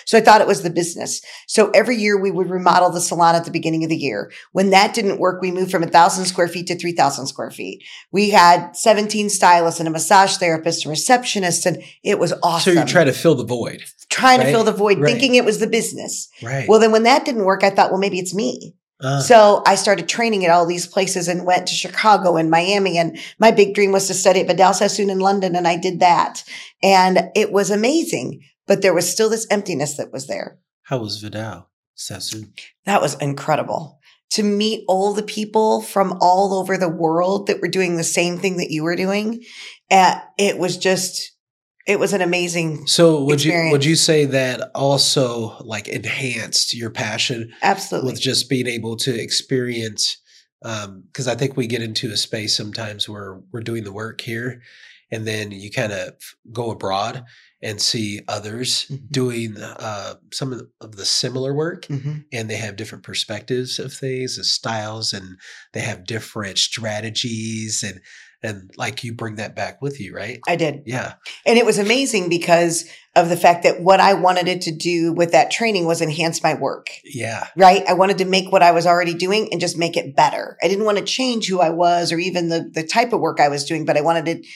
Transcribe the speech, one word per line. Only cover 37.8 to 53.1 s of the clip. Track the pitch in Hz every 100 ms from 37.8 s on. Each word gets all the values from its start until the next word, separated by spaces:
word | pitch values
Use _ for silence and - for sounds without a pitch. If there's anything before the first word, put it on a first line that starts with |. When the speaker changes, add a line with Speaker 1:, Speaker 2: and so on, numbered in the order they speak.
| 180 170
Speaker 1:
the |
same | 165 - 175 175
thing | 190 180
that | -
you | 156
were | 160 180
doing, | 190 202 214 233 - - - - _
uh, | 190 180 - - -
it | 202 165
was | 175 -
just, | 185 185 - - - _ _ _ _ _ -
it | 202
was | 175
an | 196
amazing | 180 180 175 170 160 147 -
Speaker 2:
So | - 170 151
would | 139 143
you, | 151
Speaker 1:
experience. | 170 165
Speaker 2:
would | 143 139
you | 160
say | - 156 143
that | 131 127 120 - -
also, | 139 139 - 147 123 117 110 -
like, | 107 107 -
enhanced | 107 101 135 131 113 107 - - 120
your | 113
passion | - 113 110 - 117 117 -
Speaker 1:
Absolutely. | 107 - - 170 127
Speaker 2:
with | 113
just | 131 120 -
being | 127 120
able | 117 113 113
to | 135 117
experience, | - - - 131 123 117 110 101 - - _ _ _ _
um, | 117 107 101 95 _
'cause | - 123
I | 120
think | 135 139
we | 113
get | 117
into | 117 107 120
a | 104
space | - 113 107 -
sometimes | 107 101 107 104
where | -